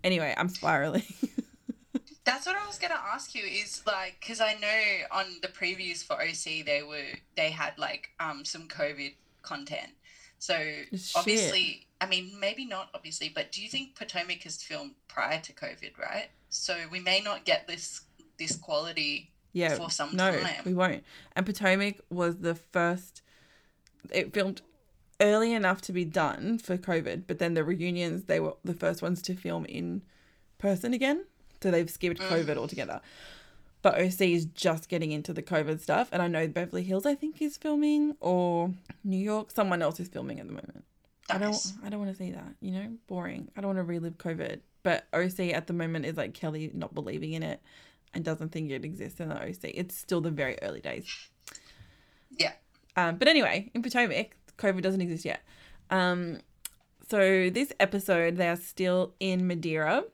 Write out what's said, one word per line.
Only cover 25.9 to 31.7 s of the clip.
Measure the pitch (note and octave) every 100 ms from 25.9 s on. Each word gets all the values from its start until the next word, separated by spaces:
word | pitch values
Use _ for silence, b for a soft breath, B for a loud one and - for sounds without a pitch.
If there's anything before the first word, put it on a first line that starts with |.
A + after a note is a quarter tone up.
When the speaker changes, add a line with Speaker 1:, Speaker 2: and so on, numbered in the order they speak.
Speaker 1:
be | F3+
done | E3 F3 D3+ - E3+ A3+
for | - F#3
covid, | F#3 E3 - F#2 -
but | E3+
then | E3+
the | E3
reunions, | D#3 F3 F3 F3 E3+ E3+
they | G3 D#3+
were | D#3+ -
the | F3
first | E3+ E3 E3+
ones | F3+ F3+
to | -
film | F#3 F3 E3+ D#3
in | - F3 F#3 - b b b b _
person | G3+ F#3 A#3+
again. | B3 C4+ D#4 G4 _ - -
So | F#3+